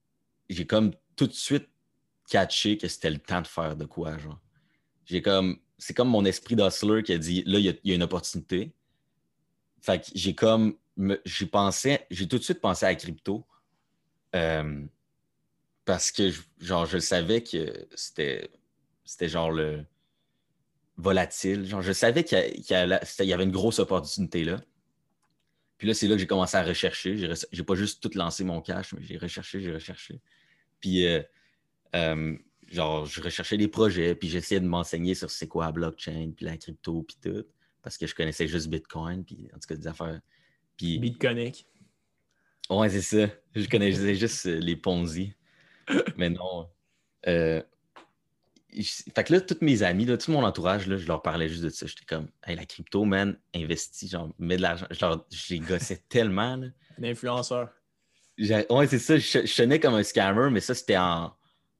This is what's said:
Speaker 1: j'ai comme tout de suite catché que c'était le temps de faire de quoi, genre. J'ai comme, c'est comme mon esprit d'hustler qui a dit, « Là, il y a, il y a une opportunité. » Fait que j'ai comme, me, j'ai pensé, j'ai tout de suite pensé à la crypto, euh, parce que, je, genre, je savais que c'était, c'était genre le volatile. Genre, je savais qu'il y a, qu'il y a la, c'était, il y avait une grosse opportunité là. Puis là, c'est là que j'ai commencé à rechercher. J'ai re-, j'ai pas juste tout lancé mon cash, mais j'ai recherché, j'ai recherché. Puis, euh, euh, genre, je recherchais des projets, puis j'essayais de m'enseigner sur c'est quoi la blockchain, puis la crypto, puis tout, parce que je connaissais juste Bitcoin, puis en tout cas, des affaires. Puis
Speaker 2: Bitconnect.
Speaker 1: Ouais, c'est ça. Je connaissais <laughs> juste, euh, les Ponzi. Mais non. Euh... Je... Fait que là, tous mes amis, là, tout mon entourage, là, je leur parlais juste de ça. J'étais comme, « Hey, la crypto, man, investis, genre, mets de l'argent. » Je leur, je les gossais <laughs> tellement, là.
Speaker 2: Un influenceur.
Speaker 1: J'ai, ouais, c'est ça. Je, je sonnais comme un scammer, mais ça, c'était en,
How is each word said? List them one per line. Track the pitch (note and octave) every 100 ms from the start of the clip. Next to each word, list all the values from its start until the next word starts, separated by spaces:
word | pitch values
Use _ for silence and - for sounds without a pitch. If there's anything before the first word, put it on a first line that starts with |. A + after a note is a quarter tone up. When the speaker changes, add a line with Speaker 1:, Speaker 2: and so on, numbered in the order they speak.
| _ _ _ _ -
Speaker 1:
j'ai | F2+ E2
comme | A2 G#2+ - _ -
tout | C#3
de |
suite | - - C#3+ - _ _ _ _ _ -
catché | G2+ F#2 - G#2 G#2+
que | F2
c'était | - D#2+
le | D2+
temps | - F2+
de | D#2+
faire | - E2
de | D2+ D2+
quoi, | - D#2+ D#2
genre. | D2+ D2+ _ _ _ _ _ _
J'ai | - F2
comme, | G2+ F#2+ F#2 E2+ _ -
c'est | -
comme | - B2
mon | A2
esprit | G2+ - -
d'hustler | A#2 F#2+ - G#2 A2
qui | G#2+
a | F2
dit, « | D#2+ F2+ F#2+
Là, | G2+
il |
y | F#2+
a, | E2
il | G2+
y |
a | F2+
une |
opportunité. » | E2+ F2 - F2+ - F#2 C3+ - _ _ _ _ _ _ _ _ _ _
Fait | - F#2
que | -
j'ai | F#2+ F#2
comme, | E2+ A2+ A2+ A2 - _ -
me, | G2 G2
j'ai | - - F#2+
pensé, | G2+ G2 - C3+ C#3+ -
j'ai | F2+ F#2
tout | B2
de |
suite | - F3+
pensé | G#2 F2+
à | F#2+
la |
crypto, | F2 - D#2+ - G#2+ - _ _ _ _ _ _ _ _ F2+
euh, | E2 D#2+ D2+ D2 D2 _ _ _ _ _ _ _ _ _
parce | - F2+ -
que, | - F#2+
je, | D2+ - -
genre, | F2 F2
je | E2 F2+
savais | - F2+ E2+ A2+
que | A#2 E2+ D#2 G1+ -
c'était, | - - - D2 G#1+ G1+ _ _ _ _ _
c'était | - - E2+
genre | E2+ E2
le | D#2+ D#2 D2+ D2 _ _ _ _ _ _ _ _ _ _ -
volatile. | F2+ F#2+ E2+ - F#2+ G2+
Genre, | F#2+ G2+
je | F2+
savais | F#2+ A#2+ C#3
qu'il | E3 F#2
y |
a, | -
qu'il | - -
y |
a | F#2 F2+
la, | F#2+
c'était, | - -
il | G2
y |
avait | F2+
une | F#2+
grosse | F#2+ A2 -
opportunité | - F#2 D2 - F2 F2
là. | E2 F#2 - _ _ _ _ _ _ _ _ _ _ -
Puis | G2+
là, |
c'est | A2 G2+
là | G#2
que |
j'ai | F2+
commencé | G2 F2+ F#2+
à |
rechercher. | E2+ F2 F2+ - F#2 G#2
J'ai | F2
re-, | E2 -
j'ai | F2
pas | E2+ F#2+
juste | G#2 -
tout | A2 F#2+
lancé | E2+ -
mon | F#2 E2+
cash, | - F2+ F#2+
mais | -
j'ai | - E2+
recherché, | F2 F#2 F#2 G2
j'ai | F#2
recherché. | D#2+ - F2+ - C#3+ _ _ _ _ _ _
Puis, | F#2+ F#2 F2
euh, | E2 - _ _ _ _ _ _
euh, | F2 E2 D#2 D#2 D#2 _ _ -
genre, | F2 D#2 D#2 D2+
je | D#2+
recherchais | E2 - E2 G#2
des | G#2
projets, | - A2 F2+ E2+ F2
puis | F2
j'essayais | F2 - G2
de | F#2
m'enseigner | F2 E2+ E2 F2
sur | F#2 D#2
c'est | - D#2+
quoi | E2 E2
la |
blockchain, | D#2+ E2 D#2 - D#2+ D#2+ D#2
puis |
la | E2 D#2+
crypto, | - D2+ - E2
puis | D#2+ -
tout, | - G2 A2+ _ _ _
parce | - -
que | D#2+
je |
connaissais | - D#2+ D#2 D#2+
juste | E2+ D#2
Bitcoin, | D#2 - E2 D#2+ F#2
puis | E2+ - -
en | -
tout | -
cas, | D#2+
des | D#2+
affaires. | E2 E2 D#2+ - _ _ _ _ -
Puis | E2+ E2
Speaker 2:
Bitconnect. | A#2 A#2+ C3 A#2 A#2+ - - _ _ _ _ _ _ _ _ _ -
Speaker 1:
Ouais, | G2 G#2+
c'est | G2
ça. | - G#2+ G#2 - _
Je | A2 G2
connaissais | A2+ G2+ F#2+ G2+
<laughs> | G2
juste, | A2+ - F#2
euh, | E2
les | E2+ E2
Ponzi. | G2 F2 F2 D#2+ G2 - _ _ _ _ - C#4 - -
Mais | F2
non. | F2 F#2 F2 E2 _ _ _ _ _ F2+
Euh... | E2+ D#2+ D#2+ - _ _ - - _ _ _ _ _ _
Je... | - G2+ - -
Fait | -
que | -
là, | F3+
tous | F#3 E3+
mes | D#3 A#2
amis, | F#2+ F2+
là, | A#2+ A#2+
tout | -
mon | D#3
entourage, | A2 F2+ F2 G2+ F#2+
là, | G2
je | E2
leur | D#2+
parlais | F2 E2 D#2+
juste | E2
de | E2
ça. | - D#2
J'étais | -
comme, « | - D#2+ D2+ _
Hey, | - E2
la | D#2+
crypto, | - - G2+
man, | G#2 F#2+ G2+ G2 _
investis, | F2 D#2+ E2 - - F#2
genre, | F2+ D#2+ -
mets | F2 F2+
de |
l'argent. » | F2+ E2+ F#2+
Je | -
leur, | F2+ D#2+ -
je | E2+ -
les | F2
gossais | E2 F2+ - F#2
<laughs> | -
tellement, | B2 A2+ F#2+ A#2+ C3
là. | B2+ - _ -
Speaker 2:
Un |
influenceur. | A#2 A#2 B2 B2 B2 B2 A#2 _ _ _ _ _ _ -
Speaker 1:
J'ai, | G#2+ G#2+ -
ouais, | B2 C#3+
c'est | B2+
ça. | - D#3
Je, | - C3+
je | A2+
sonnais | - A#2+ D#3
comme | D3+
un | A2
scammer, | G2+ - G2 G#2 C#3
mais | A2
ça, | -
c'était | B2+ - F#2+
en, | F2+ E2+ E2 - _ _ _